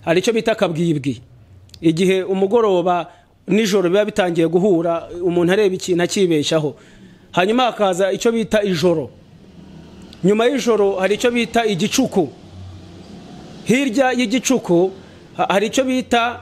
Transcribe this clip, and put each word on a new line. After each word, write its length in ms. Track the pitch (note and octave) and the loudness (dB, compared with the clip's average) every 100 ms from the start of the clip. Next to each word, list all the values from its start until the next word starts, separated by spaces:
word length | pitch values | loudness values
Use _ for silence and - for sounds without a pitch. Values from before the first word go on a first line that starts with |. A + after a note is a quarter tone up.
| E3 | 0
hari 120 | E3+ | 0
icyo 140 | A3+ | 2
bita 180 | A3+ A3+ G#3+ | 0 -2 -2
akabwibwi. 640 | F#3 D#3 E3+ D3 C3+ A#2 - - - - - - | -2 -2 -2 -2 -4 -8 -12 -20 -20 -20 -20 -2
Igihe 420 | E3 D#3+ F#3 F#3+ | 0 2 2 0
umugoroba 880 | F3 F#3+ G3 A#3 A3 F3+ F3+ F3 D#3 - _ _ - | 0 -2 2 2 2 2 0 -2 -4 -16 _ _ -2
nijoro 420 | G3+ G#3+ G3 F3 | 0 2 0 2
biba 160 | G3 G#3+ | 2 0
bitangiye 420 | G#3+ F3+ E3+ E3 | 0 0 0 2
guhura, 600 | F3 G#3 E3 E3+ E3 D3+ F3 | 2 2 2 0 -4 -6 -4
umuntu 300 | F3+ F3 F3 | -2 2 2
areba 220 | G3+ G3+ F#3 | 4 2 0
ikintu 280 | - F3 | -2 0
akibeshyaho. 720 | F3 G#3 F3+ D#3 C#3 D#3+ D3 - - - - - - | 0 0 2 2 0 0 -2 -6 -18 -20 -20 -20 -6
Hanyuma 320 | E3+ F#3+ B3 | -2 0 0
hakaza 480 | A#3+ - G3 F3 G3 | 0 0 -2 0 -2
icyo 200 | G3 A#3 | 0 0
bita 320 | A#3 G#3+ G#3+ | -2 0 -2
ijoro. 460 | G#3 E3 F3 E3 A#2+ - - - - - - - - - - - | 0 0 0 0 -4 -14 -20 -20 -20 -20 -20 -20 -20 -20 -20 -2
Nyuma 220 | F3+ G#3+ A#3+ | 0 2 2
y'ijoro 500 | C#4 A#3+ G#3+ G3+ F#3+ | 0 0 2 2 0
hari 200 | F#3+ G#3 | -2 0
icyo 160 | B3 | 0
bita 340 | A#3+ A3+ A#3 A3+ | 0 0 0 0
igicuku. 640 | F3 G#3 - B3 G3 C#3 - - - - - - - - - - - - - - | -2 0 0 0 0 -2 -6 -20 -20 -20 -20 -20 -20 -20 -20 -20 -20 -20 -10 0
Hirya 460 | B3+ C4+ A#3+ B3+ | 0 2 2 0
y'igicuku, 800 | B3 A#3 B3+ - B3 - E3+ F#3 - - - - - | 0 -2 -2 0 0 2 2 2 -4 -18 -20 -16 -6
ha-, 100 | - | 0
hari 180 | F#3+ G#3+ | 0 0
icyo 160 | C4+ | 0
bita, 400 | C4 B3+ B3 A#3+ A#3 - | 0 -2 0 0 0 -6